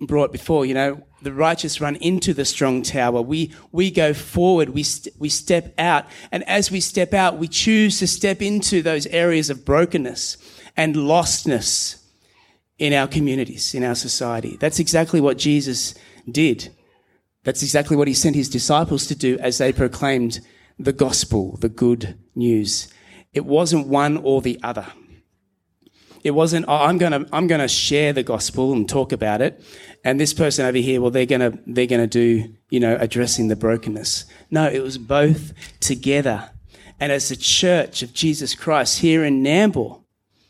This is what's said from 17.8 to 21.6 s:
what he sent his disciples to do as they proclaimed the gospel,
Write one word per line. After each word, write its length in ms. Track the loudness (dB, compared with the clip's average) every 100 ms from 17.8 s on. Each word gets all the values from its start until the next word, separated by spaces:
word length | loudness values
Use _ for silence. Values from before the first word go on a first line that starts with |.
| 2 2
what 120 | 2
he 60 |
sent 220 | 2 2 0
his 140 | -2
disciples 560 | -4 0 2 2 -2 -4
to 80 |
do 240 | -2 -2 0
as 200 | -2 0
they 140 | 0
proclaimed 680 | 0 -2 0 -2 0 -2 -6 -14 _ _ -6
the 140 | -4
gospel, 640 | 0 0 0 -2 -2 -2 -4